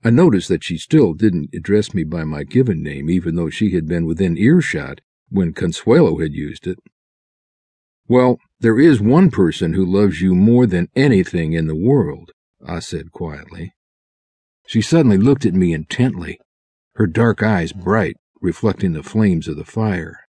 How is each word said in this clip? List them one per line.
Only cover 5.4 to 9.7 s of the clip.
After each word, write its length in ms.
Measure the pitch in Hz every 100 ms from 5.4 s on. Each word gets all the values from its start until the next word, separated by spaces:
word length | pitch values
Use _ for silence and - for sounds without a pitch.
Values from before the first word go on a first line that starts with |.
| 87
Consuelo 640 | 80 90 82 - 135 139 78
had 160 | 78
used 320 | 73 73 67 -
it. 120 | 92 _ _ _ _ _ _ _ _ _ _ _ _ _
"Well, 320 | 123 127 120 _ _
there 180 | 113 110
is 220 | 156 131
one 300 | 101 143 190
person 420 | 117 90 - 87